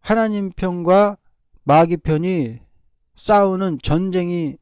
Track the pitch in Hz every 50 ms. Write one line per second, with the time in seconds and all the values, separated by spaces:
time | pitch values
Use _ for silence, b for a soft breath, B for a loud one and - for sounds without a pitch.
0 | _ - 208 226 226 220 214 208 196 190 175 - - 185 180 175 170 165 180 196
1 | 208 208 202 - _ _ _ _ _ _ _ _ _ - 139 156 170 170 175 165
2 | _ - 156 151 165 185 185 175 143 117 117 117 - _ _ _ _ _ _ _
3 | _ _ _ _ - - 214 208 202 196 190 185 190 190 165 127 - - 147 165
4 | 185 190 180 185 180 175 175 175 165 147 135 -